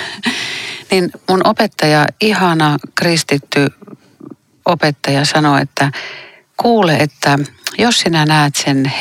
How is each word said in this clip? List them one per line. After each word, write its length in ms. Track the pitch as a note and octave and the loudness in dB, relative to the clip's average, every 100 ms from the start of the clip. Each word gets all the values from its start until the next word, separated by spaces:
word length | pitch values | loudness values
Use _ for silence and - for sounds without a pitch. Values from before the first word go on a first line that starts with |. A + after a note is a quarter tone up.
| - - A#3 - | -10 -8 -6 -6
<laughs> 520 | - - - - - | -8 -10 -12 -14 -2
niin 200 | F#3+ F3+ - - | 0 0 -4 -2
mun 180 | F#3 F#3+ | 2 2
opettaja, 600 | A3+ G#3+ - D3+ D3+ D3 - | 2 -2 0 2 2 2 0
ihana 560 | G#3+ G3 F3+ D#3+ D3+ D3 - - | -2 0 2 2 2 0 -4 -4
kristitty 720 | F3 E3 - C#3+ - C#3+ C3+ - - - _ _ - - _ _ - | 0 0 0 -2 -2 0 0 -2 -16 -20 _ _ -20 -20 _ _ -2
opettaja 600 | E3+ D#3 C#3+ - C#3 D3 | 0 0 -2 -2 -2 0
sanoi, 360 | D#3 D3+ C#3 | 2 2 2
että 300 | C#3 - C#3+ - - - - - _ - | 0 -2 -4 -4 -12 -16 -20 -20 _ -2
kuule, 380 | A#3+ A#3 F3+ C#3+ | 2 2 2 2
että 440 | D3+ - D3 C#3+ C#3+ - - - | 0 -2 0 0 -2 -10 -10 -2
jos 220 | A3+ A3+ | 0 2
sinä 260 | F#3 E3 D3+ | 0 2 2
näet 300 | D#3 D3 - | 2 2 0
sen 380 | - C3+ C3+ - | -2 0 0 0